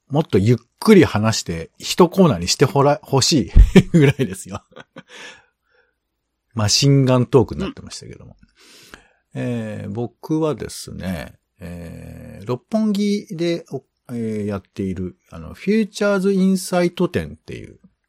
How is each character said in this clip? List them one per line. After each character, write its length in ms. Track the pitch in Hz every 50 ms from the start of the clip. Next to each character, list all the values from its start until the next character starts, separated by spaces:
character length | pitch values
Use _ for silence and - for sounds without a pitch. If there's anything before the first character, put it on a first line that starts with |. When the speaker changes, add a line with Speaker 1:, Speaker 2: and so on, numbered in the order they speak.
| _ -
Speaker 1:
も 100 | 135 151
っ 60 | -
と 120 | - - 101
ゆ 180 | 98 113 123
っ 20 | 113 _ _ _ -
く 140 | - 220 220
り 100 | 185 135
話 340 | - - 104 107 110 107 -
し 40 | -
て、 280 | - 85 82 80 - _ -
一 320 | - - - - 180 170
コ 160 | - 190 190
ー 20 | 156
ナ 80 | 107
ー 40 | 82
に 100 | 87 90
し 80 | - -
て 80 | 143
ほ 180 | 123 - 139 139
ら、 160 | 143 147 - - -
欲 140 | 139 131 -
し 300 | - 170 135 98 113 - - - - -
い 140 | 190 185 -
<laughs> 0 | - 165
ぐ 80 | 143
ら 60 | 135 - -
い 60 | 131
で 100 | 90 95
す 140 | - - 127
よ。 140 | - - _ _ - - - _ - - - _ - - - - - - _ _ _ _ _ _
<laughs> 840 | _ _ _ _ _ _ _ _ _ _ _ _ _ _ _ _ -
マ 140 | 113 107 101
シ 220 | - - 139 139
ン 160 | 139 139 135
ガ 140 | 127 127 123
ン 60 | 120
ト 180 | - - - 104
ー 40 | -
ク 80 | -
に 60 | -
な 80 | 190 185
っ 20 |
て 100 | - -
ま 80 | - -
し 120 | - -
た 60 | - -
け 60 | - -
ど 80 | -
も。 100 | - - _ _ _ _ _ _ - - - - - - - _ _ _ _ _ _ -
Speaker 2:
う 60 | 131
ん。 20 |
Speaker 1:
え 440 | 127 123 120 117 113 110 104 104 101 101
ー、 20 |
僕 520 | 98 117 120 110 _ _ - - 156 156
は 140 | 160 151 135
で 140 | 101 - -
す 240 | - - - - -
ね、 460 | 80 80 92 90 78 62 - - _ _ _ _ -
え 800 | 90 85 87 87 85 85 85 82 82 82 80 80 80 80 80 80 98
ー、 20 |
六 160 | 110 123 123 _ -
本 220 | - 214 220 214
木 360 | 202 196 208 202 202 208 - -
で、 320 | 190 156 170 170 170 165 - -
お-、 60 | 151 131 - _ _ _ _ -
え 300 | 123 117 113 110 110 107 101
ー、 20 |
や 120 | 104 101 95
っ 40 |
て 220 | - _ - - 98
い 100 | 95 92
る、 240 | 90 92 90 - _ _ -
あ 80 | - 85
の、 140 | 80 78 -
フ 180 | - - 185
ュ 100 | 214 226 220
ー 40 | 196
チ 160 | - - 208
ャ 140 | 202 202 196
ー 20 |
ズ 140 | 185 202 196
イ 120 | 190 185
ン 120 | 190 190 185
サ 260 | - - 185 180 180
イ 80 | 175
ト 160 | 175 - 180 165
展 300 | - 101 82 - - -
っ 20 |
て 140 | _ - -
い 160 | - - -
う、 80 | - _ _ _ _ _ _